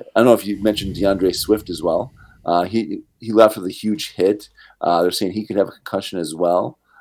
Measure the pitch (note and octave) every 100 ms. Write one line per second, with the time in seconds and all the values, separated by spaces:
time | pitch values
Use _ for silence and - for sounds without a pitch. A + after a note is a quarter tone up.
0 | - - B2 G#2+ G2 G2+ G#2+ G#2 F#2+ F2
1 | G2 F#2+ F#2 F2 - G#2+ G#2+ E2 E2+ D#2+
2 | A#2+ - - _ - F2 F2+ A2+ G#2+ G2
3 | - _ A2 A2 G#2+ G#2+ F2+ F#2 G#2+ G#2
4 | - - F#2 G#2 - _ - _ - E2+
5 | F2+ - G2 G#2 G#2 G2+ F#2+ - - G2
6 | - F#2 D#2 D#2+ F2 F2+ A2 - _ _